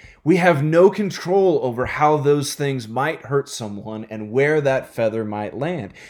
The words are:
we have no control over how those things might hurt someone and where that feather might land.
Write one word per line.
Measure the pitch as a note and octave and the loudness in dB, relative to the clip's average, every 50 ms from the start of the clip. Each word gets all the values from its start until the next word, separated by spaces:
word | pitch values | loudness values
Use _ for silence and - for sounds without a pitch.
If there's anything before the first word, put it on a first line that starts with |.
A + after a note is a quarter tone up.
| - - - _ - | -20 -20 -18 _ 2
we | D3 E3+ | 2 4
have | F3+ F3+ F#3 E3+ C#3 C#3+ | 4 6 4 4 4 2
no | D#3 D#3+ E3+ F3+ G3 | 2 6 6 6 6
control | G3+ - G#3+ F#3 D3 - - E3+ F#3 G3 F#3+ F#3+ D#3+ C3 | 6 2 -4 -4 -4 -6 -4 0 2 2 4 4 2 2
over | A2+ B2+ A#2 A#2+ B2+ | 0 -2 -4 -4 -4
how | A2 - C#3 D3+ D3+ D3+ | -4 -2 0 2 2 2
those | D3+ C3+ C#3+ D3 D3 C#3 C#3+ - | 2 2 2 2 2 0 -4 -6
things | - D3 C#3 C3+ C3 A2+ | -4 -4 -4 -4 -4 -6
might | G#2+ A2+ A#2+ C3+ D#3 D#3 - - | -8 -6 -4 -4 -4 -4 -6 -6
hurt | A2+ C#3+ C#3+ C3+ | -4 -2 -2 -2
someone | - - - A#2+ G#2 G2+ G2+ - A2 A2 A2 A2 - | -4 -8 -10 -10 -10 -10 -10 -10 -10 -10 -10 -10 -10
and | G#2+ A2 G#2+ G#2+ | -10 -10 -8 -2
where | A2 C3 C#3 D3 D#3 D#3 | 0 2 2 2 2 2
that | C#3+ C#3 C3+ C3 C3 - | 2 2 0 0 -2 -6
feather | - - A#2 A2 G#2 A2+ A2 | -4 -2 -2 0 0 -2 -4
might | G#2+ G#2+ G#2 G#2 G2 - | -4 -6 -6 -6 -8 -6
land. | G#2 C3+ E3 F3+ D#3 G#2 G2 - - - | -6 -6 -6 -6 -6 -8 -10 -14 -18 -20